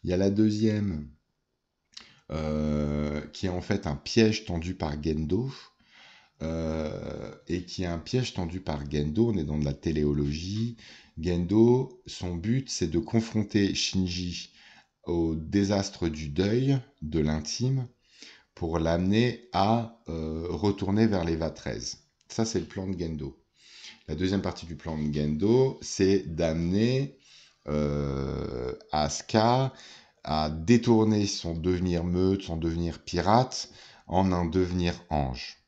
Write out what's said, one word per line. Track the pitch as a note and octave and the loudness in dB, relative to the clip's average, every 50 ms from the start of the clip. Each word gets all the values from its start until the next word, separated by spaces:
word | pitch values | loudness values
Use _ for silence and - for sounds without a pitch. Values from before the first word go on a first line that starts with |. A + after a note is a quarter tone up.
| - | -2
Il | F2+ | 0
y | F2+ | 0
a | |
la | F2+ G2 G2+ | 2 2 2
deuxième, | G2+ G#2 G#2+ G#2+ G#2+ G#2 A2 A2 G#2+ G#2+ G#2 G2 F2 D2+ D2+ D2 D2 _ _ _ _ _ _ _ _ _ _ _ _ _ _ _ _ - - - - _ _ - | 4 4 4 4 4 2 2 2 2 0 0 -2 -4 -4 -8 -10 -16 _ _ _ _ _ _ _ _ _ _ _ _ _ _ _ _ -20 -20 -20 -20 _ _ -8
euh, | - D#2 D#2 D2+ D2+ D2+ D2+ D#2 D2+ D2+ D2 D2 D2 D2 D2 D2 D2 D2+ D2 - - | -6 -4 -2 -2 0 0 0 0 2 0 0 0 0 0 -2 -2 -2 -4 -6 -8 -10
qui | - - | -4 -4
est | F#2 | -2
en | F2+ F2+ | -2 -4
fait | E2+ - G#2 - - | -2 -2 -2 -2 0
un | D#2+ D2 | -4 -6
piège | C#2+ _ - - A#2 A2 G#2+ G#2 - - | -4 _ 0 4 4 4 4 4 0 -4
tendu | - F2 E2+ D#2+ F2 F#2 | -6 -6 -4 -4 -6 -6
par | - E2+ D2+ D2 D2+ D2+ | -4 -4 -4 -4 -4 -2
Gendo, | D#2+ D2+ D2+ D#2+ D2 F2 G#2+ B2+ C#3 C3+ - - - _ _ _ _ _ - - - - - _ _ _ _ | -2 -2 -2 0 0 0 -2 -2 -4 -8 -12 -20 -20 _ _ _ _ _ -20 -20 -20 -20 -20 _ _ _ _
euh, | D2+ D#2+ D#2+ D#2+ D#2+ D#2+ D#2 D#2+ D#2 D2+ - - - C#2 - - - - - - _ - | -6 -6 -4 -2 -2 -2 -2 -2 -4 -4 -6 -6 -8 -8 -10 -10 -10 -12 -14 -16 _ -6
et | E2+ F2+ F2 | -6 -6 -4
qui | - - - F#2 | -8 -6 -6 -4
est | |
un | F2 E2+ E2 | -4 -4 -6
piège | E2 - - C3 B2 - - | -6 -2 -2 -2 -2 -2 -4
tendu | - F2+ E2 D#2+ F#2 | -6 -6 -4 -6 -8
par | - F2 D#2 D2 C#2+ C#2+ | -6 -6 -6 -6 -6 -2
Gendo. | D2 D2 D2 D2+ D2+ G2 A2+ A#2 | -2 0 0 0 2 2 2 2
On | G2 | 2
est | F2+ D2+ | -2 -2
dans | D2+ D2+ D2+ | -2 -2 0
de | D2 | 0
la | C#2 C#2 | -2 -2
téléologie. | - - E2+ D#2 D2+ D2+ D2 C#2+ D2 C#2+ C#2+ D2 D#2+ F2 F#2 G#2 G#2+ A2+ A#2+ A#2 - - - - - - _ _ - | -2 -4 -2 0 2 2 2 2 2 0 -2 -2 -4 -6 -6 -4 -4 -4 -4 -6 -10 -18 -20 -20 -20 -20 _ _ -6
Gendo, | E2 F2+ F2 F2 F2 E2+ G2+ A2 A2+ A#2+ B2 C3 C3 - - - _ | -2 -2 0 0 0 2 6 6 8 8 6 4 0 -6 -10 -20 _
son | - - - - F2+ F2 | -18 -12 -8 -6 -6 -6
but, | E2+ E2+ G#2+ A#2+ C3+ C3+ - | -4 -2 0 0 0 -2 -4
c'est | - - F#2 | -4 -4 -2
de | E2 D#2 | 0 0
confronter | E2+ E2 - - A2+ A2+ - - G#2+ G#2 - - G#2 G2+ F#2+ F2+ | 0 0 2 0 0 0 2 -2 -2 -2 2 2 2 2 2 2
Shinji | - - - - F#2+ F#2 F2+ F2 F2+ F2+ F2 F2 - - - _ - - - - - _ _ _ _ _ | 0 -2 0 0 0 0 0 -2 -4 -4 -6 -6 -8 -12 -16 _ -20 -20 -20 -20 -20 _ _ _ _ _
au | - F2 E2+ E2 E2 D#2+ | -2 0 0 0 0 -2
désastre | D#2+ D#2+ D#2 - G2+ G2+ G2 G#2 G2 F#2+ - - - F2 | -4 -6 0 2 2 4 4 2 0 0 -2 -4 -4 -4
du | E2 D#2 D2+ D#2 D2 | -4 -2 -4 -8 -4
deuil | C#2+ F2 F#2 G2+ A2 B2 C3+ C#3 C#3 C3+ B2+ - _ _ | -2 0 2 2 2 2 2 2 2 0 -2 -8 _ _
de | D#2 D2+ D#2 E2 | -10 -2 0 0
l'intime | D2+ D2+ D2+ D#2 D2+ - - - A#2+ B2+ C3+ C3+ B2 A#2+ _ _ _ _ _ - - - - - _ _ _ | 2 2 0 -2 -4 -6 -4 -2 0 0 0 -2 -4 -6 _ _ _ _ _ -20 -20 -20 -20 -20 _ _ _
pour | - F2+ D#2+ E2 E2+ | -6 -4 -2 0 0
l'amener | D#2+ D#2+ E2+ F2 F2+ F#2+ G2+ A2 B2 B2 A2+ - - - | 2 2 2 2 2 4 4 4 4 2 0 -4 -12 -4
à, | - F#2 G2 G#2+ A2+ A#2 A#2 A2+ - _ _ | 0 2 2 4 2 2 0 -6 -12 _ _
euh, | - E2 D#2+ D#2+ D#2+ D#2 D#2+ E2 F2 | -8 -8 -6 -6 -6 -6 -6 -4 -4
retourner | F2+ D#2 G#2 G2+ G2 - G2 F#2 G2 G#2+ A2+ | -4 0 2 0 0 0 0 0 4 4 4
vers | G#2+ G2+ F#2 E2 | 4 4 2 2
l'Eva | E2+ E2 D#2+ E2 D#2 | 0 0 0 -2 -4
treize. | - - - - A#1 - A#1+ - - - _ _ _ _ _ _ | -4 -6 -8 -8 -8 -6 -8 -10 -12 -14 _ _ _ _ _ _
Ça, | - - A2+ | -4 -4 -2
c'est | A2 - F#2 | -2 -2 -4
le | E2 | -4
plan | - - G2+ F#2 | -4 -8 -8 -6
de | F#2+ F#2 | -6 -4
Gendo. | F2 F2 E2 D#2+ D2 C#2 C#2 - _ _ _ _ _ _ - - - - - - _ _ | -4 -4 -6 -6 -6 -8 -10 -12 _ _ _ _ _ _ -20 -20 -20 -20 -20 -20 _ _
La | - D#2 | -10 -4
deuxième | D2+ F2+ F#2 G2+ G2 | -2 0 0 2 0
partie | F2+ F#2 F2 - - | 0 -2 -6 -6 -12
du | E2 D#2+ | -12 -12
plan | D2+ - E2 D#2+ | -10 -8 -6 -4
de | D#2 D2+ D2+ D2 | -2 -2 -2 0
Gendo, | D2 D2 D2+ D2+ D2+ F#2+ G#2 A#2+ C3 C3 C3+ C3+ - | 0 0 0 0 2 2 4 4 4 4 2 0 -6
c'est | - - - - G2 F#2+ G2 G2 | -12 -10 0 2 4 4 4 4
d'amener, | - E2+ E2 D#2+ E2+ D#2+ D#2+ E2 E2+ E2+ F#2 G2+ A2+ A#2+ B2+ C3 C#3 C#3 - _ _ _ - - - _ _ _ _ | 2 -2 -2 0 0 0 2 0 0 0 2 2 2 2 2 0 -2 -4 -8 _ _ _ -20 -20 -20 _ _ _ _
euh, | - D2+ D2+ D2+ D2 C#2+ C#2+ C#2+ C#2 C2+ C2+ C2+ C2+ C2+ C#2 C#2 C#2 B1+ B1 B1 B1 - - - _ - | -4 -2 0 0 0 0 -2 -2 -2 -2 -2 -4 -4 -4 -4 -6 -6 -6 -6 -6 -6 -8 -10 -10 _ -2
Asuka | D2+ D2+ D2 - - - - - A2 A2 A#2+ B2 C3 C3+ C3 - - - - - - - _ _ _ _ | 0 0 0 -2 -8 -8 0 2 4 4 4 4 2 2 0 -4 -10 -20 -20 -20 -20 -20 _ _ _ _
à | - D#2 D#2 D#2 D#2 | -2 0 0 0 0
détourner | D#2 E2 E2 F2+ A#2+ A#2 A#2+ B2 A2+ A2 A2 A2 G#2+ G#2 G2+ | -2 -4 4 6 6 6 6 6 6 6 6 4 4 2 2
son | G2 - - - E2+ E2 | 0 -2 -6 -6 -6 -4
devenir | E2 D#2+ F2+ F2+ F2 F2+ F#2 F2 E2+ E2+ | -2 0 0 0 2 2 0 0 0 0
meute, | F2+ F2 F2+ F#2 F#2+ F#2+ F#2+ - | 0 2 2 4 4 2 2 -2
son | - E2+ | -6 -6
devenir | E2 D#2+ E2 E2 E2+ E2+ E2+ D2+ - _ | -2 -2 -2 0 0 -2 -4 -4 -8 _
pirate, | - - F2 E2 F#2 G#2+ A#2+ C3 C3+ - - - - - - - - - - _ | -4 -2 0 2 6 6 6 4 2 -2 -10 -10 -12 -16 -20 -20 -20 -20 -20 _
en | - F2 F#2 F#2+ F#2+ | -2 0 2 2 4
un | F2+ F2 F2 | 2 2 0
devenir | E2 D#2+ F#2+ F#2 F2 F2+ F2+ F2 F2 E2+ - - _ | 2 2 2 2 2 0 0 0 0 -2 -4 -6 _
ange. | D#2+ D2 C#2 C2 B1 B1 - - - _ _ | -2 0 0 -2 -4 -8 -10 -14 -16 _ _